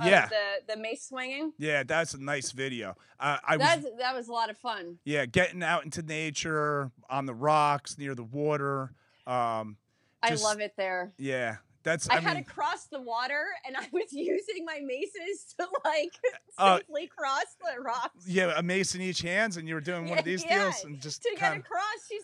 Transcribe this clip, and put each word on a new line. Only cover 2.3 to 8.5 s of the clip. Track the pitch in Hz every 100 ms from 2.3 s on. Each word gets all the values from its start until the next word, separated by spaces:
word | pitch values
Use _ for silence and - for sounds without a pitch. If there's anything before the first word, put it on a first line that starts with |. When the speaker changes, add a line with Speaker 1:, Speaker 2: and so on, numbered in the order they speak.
| 143 127
Speaker 2:
video. | 123 135 120 98 92 - -
Uh, | 139 143
I | - 214
was | 285
Speaker 1:
That's, | 339 285 233
that | 254
was | 254 233
a |
lot | 233 226
of | 214
fun. | 240 208 170 175
Speaker 2:
Yeah, | 143 147 123
getting | 185 180 175
out | 160 170
into | 147 175
nature, | 156 156 156 147 165 156 147 143 131 - -
on | 135 135
the |
rocks, | 117 147 151 147 143 - -
near | 139
the | 127
water. | 113 143 147